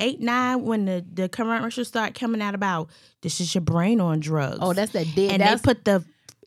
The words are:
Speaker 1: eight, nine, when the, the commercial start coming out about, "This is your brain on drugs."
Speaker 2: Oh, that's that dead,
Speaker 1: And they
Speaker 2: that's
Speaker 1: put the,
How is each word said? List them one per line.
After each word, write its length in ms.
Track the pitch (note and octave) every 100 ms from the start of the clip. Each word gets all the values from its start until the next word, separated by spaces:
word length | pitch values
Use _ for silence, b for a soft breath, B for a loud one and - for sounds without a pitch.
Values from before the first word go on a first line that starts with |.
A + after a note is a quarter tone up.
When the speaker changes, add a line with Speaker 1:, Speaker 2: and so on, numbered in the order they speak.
Speaker 1:
eight, 180 | A#3+ -
nine, 440 | A#3 B3 B3+ B3+
when 200 | A3+ A3
the, 200 | G3 F3+ F3
the 160 | E3+ F#3
commercial 560 | - A3+ A3+ A3+ B3 A#3
start 280 | A#3 G#3+
coming 280 | - A#3+ A3
out 140 | G#3 G3
about, 340 | G3 E3+ D#3+ b b b
"This 180 | E3 -
is 160 | E3+ F#3+
your 60 |
brain 400 | D#3+ E3+ F#3 A#3
on 180 | F3 D#3
drugs." 400 | D3+ D#3 C3+ -
Speaker 2:
Oh, 120 | F#3
that's 180 | F#3 G#3+
that 160 | G3 D#3+ F3
dead, 160 | G3
Speaker 1:
And 100 | G3
they 40 | G3+
Speaker 2:
that's 160 | A3+
Speaker 1:
put 240 | - A#3+ G#3+
the, 180 | G3 - _ - -